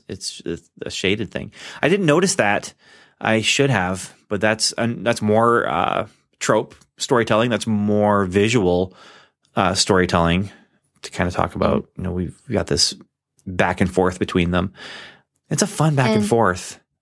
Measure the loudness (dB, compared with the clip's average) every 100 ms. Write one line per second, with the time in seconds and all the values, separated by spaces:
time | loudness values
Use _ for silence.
0 | -8 -12 -12 -12 -8 -10 _ -14 -12 -4
1 | -2 -2 -4 -8 -10 -14 -16 -4 0 2
2 | 2 2 2 0 0 0 -4 -18 _ -20
3 | -20 -6 0 0 0 0 2 2 0 -4
4 | -10 -16 -8 -2 0 0 -2 -2 -4 -2
5 | -2 -2 2 2 4 2 0 -2 -2 -2
6 | -6 _ _ -8 0 0 0 -10 _ -10
7 | 0 0 2 2 2 0 0 0 2 2
8 | 4 2 2 2 2 2 2 2 0 -6
9 | -20 -20 _ _ _ -2 0 0 2 2
10 | 4 2 2 2 -2 -10 _ _ _ _
11 | -14 -6 -4 -2 -4 0 0 0 -4 -8
12 | -6 -4 -6 -8 -6 -4 -2 0 -2 -4
13 | -18 _ _ _ -10 -2 0 0 0 2
14 | 0 0 -2 0 0 0 -2 -6 -18 -18
15 | -20 -20 _ _ -6 -2 0 0 0 2
16 | 2 2 2 2 2 0 -6 -16 _ _